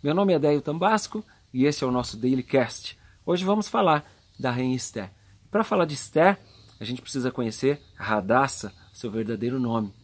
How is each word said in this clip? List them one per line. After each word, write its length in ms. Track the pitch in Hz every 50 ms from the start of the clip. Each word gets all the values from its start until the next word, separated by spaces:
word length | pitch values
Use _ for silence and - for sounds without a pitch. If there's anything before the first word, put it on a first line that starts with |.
| -
Meu 120 | 143 151
nome 180 | 185 202 196 180
é 40 |
Adélio 260 | 151 139 151 147 147 131
Tambasco 600 | - 147 165 180 202 220 208 - - - 214 214 - - _ _ _ -
e 140 | 127 131
esse 180 | 147 143 - -
é 20 |
o 40 | 127
nosso 260 | 123 123 120 - -
Daily 260 | 110 110 127 131 131 123
Cast. 540 | - - 135 123 113 - - - - - _ - - - _ _
Hoje 180 | - 175 180 185
vamos 240 | 185 202 214 202 -
falar 420 | - 233 - 175 156 147 - - - _ _ _ _ -
da 100 | 131 127
Rainha 240 | 120 127 127 127 127
Esther. 360 | 127 - - - 117 98 95 - _ _ - - _ _ -
Pra 120 | - 208 220
falar 220 | - - 190 175
de 80 | 156 147
Esther, 460 | 131 - - - 156 165 185 196 - - - - - - - - -
a 40 | 113
gente 180 | 107 127 123 -
precisa 280 | - - 135 123 127
conhecer 520 | 123 - 120 113 110 - - 135 143 143 - - -
Radassa, 760 | - - 107 107 107 92 95 113 127 135 135 - - - 101 - - - - _
seu 160 | - - 117
verdadeiro 500 | 101 113 110 107 117 101 117 120 127 135
nome. 320 | 127 117 113 113 107 101 - -